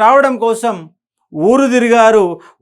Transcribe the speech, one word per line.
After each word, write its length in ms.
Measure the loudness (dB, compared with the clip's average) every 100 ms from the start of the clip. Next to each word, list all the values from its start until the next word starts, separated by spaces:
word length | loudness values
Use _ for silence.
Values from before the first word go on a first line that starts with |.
రావడం 320 | 2 2 0 -2 -4
కోసం 300 | -4 -6 -8 -12 _ _ _ _
ఊరు 320 | -4 0 0 0
తిరిగారు, 540 | 0 0 2 2 2 0 -6 -16 -10